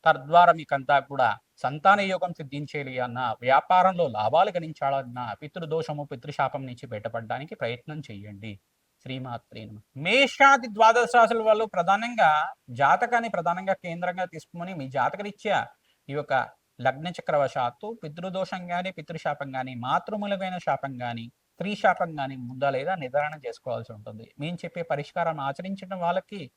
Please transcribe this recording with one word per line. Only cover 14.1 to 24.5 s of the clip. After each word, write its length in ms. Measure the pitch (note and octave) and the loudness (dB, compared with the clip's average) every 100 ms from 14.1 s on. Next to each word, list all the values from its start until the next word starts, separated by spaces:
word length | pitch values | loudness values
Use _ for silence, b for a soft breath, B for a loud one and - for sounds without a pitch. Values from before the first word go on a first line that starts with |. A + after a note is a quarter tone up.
| F3+ | -4
తీసుకుని 500 | F3+ D#3+ - E3+ F3 | -6 -8 -14 -12 -10
మీ 140 | F3+ C3 | -8 -4
జాతకరీత్యా 760 | C3 B2+ F#3+ G#3 - G#3+ E3+ G2+ _ _ _ - | 0 0 -2 -10 -6 0 0 0 _ _ _ -8
ఈ 40 | |
యొక్క 200 | C#3+ C#3+ C3 A2+ _ _ _ | -8 0 -2 -2 _ _ _
లగ్న 280 | B2 C3 E3 | -2 -2 -8
చక్రవశాత్తు 880 | E3+ - D3+ C3+ C#3+ B2 - G#3 A3+ | -8 0 2 2 0 -4 -4 -12 -12
పితృదోషం 640 | D3+ D#3 F#3 F#3 F#3 F#3+ F3 | -14 -10 -8 -6 -6 -8 -6
గాని, 220 | F3 F#3 | -6 -6
పితృశాపం 640 | F3+ D#3 D#3+ E3 D3 C#3 C3 | -10 -12 -6 -6 -4 -6 -6
గాని, 180 | C3 | -6
మాతృమూలమైన 840 | B2 B2 E3 - G#3 G#3 G3 F#3 F3+ | -8 -2 -2 -2 -6 -4 -4 -4 -4
శాపం 440 | - C#3 - B2+ | -2 -2 -4 -6
గాని, 280 | B2 A#2 A#2 _ _ | -6 -6 -10 _ _
స్త్రీ 220 | _ F3+ G#3 | _ -6 2
శాపం 440 | G3+ F3 E3+ D3+ | 2 2 -2 -4
గాని 160 | C3+ C3 | -8 -8
ఉందా 340 | B2 B2+ C#3 | -10 -2 0
లేదా 240 | C3 D3 | 0 -4
నిర్ధారణ 440 | F#3 C3 C#3 D3+ D3+ B2+ | -6 -2 -2 -2 -6 -12
చేసుకోవాల్సి 460 | - - A#2 A2+ | -10 -8 -8 -8
ఉంటుంది. 420 | A2 G#2+ G#2+ A2+ - | -14 -14 -16 -18 -10
మేము 160 | D3 | -8